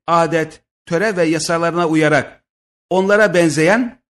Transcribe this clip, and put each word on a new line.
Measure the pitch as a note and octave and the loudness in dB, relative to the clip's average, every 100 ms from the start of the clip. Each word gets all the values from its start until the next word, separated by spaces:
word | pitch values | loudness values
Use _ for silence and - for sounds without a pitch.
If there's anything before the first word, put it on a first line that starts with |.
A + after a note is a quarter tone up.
| - | -2
adet, | E3+ D#3+ D#3+ D#3 - _ _ - | 0 0 -2 -4 -10 _ _ -6
töre | E3+ A3 F3+ | -4 -2 -2
ve | |
yasalarına | D#3+ D#3+ D#3 E3 E3+ E3+ E3 | -2 -2 -2 -2 -2 -2 0
uyarak | D#3+ D3+ D3 - - _ _ _ _ - | 0 2 0 -2 -12 _ _ _ _ -6
onlara | F3+ F#3+ G#3 G#3 | -2 2 2 2
benzeyen | F3 E3 C#3+ D#3+ A3+ A#3+ - _ | 2 2 2 0 0 -2 -10 _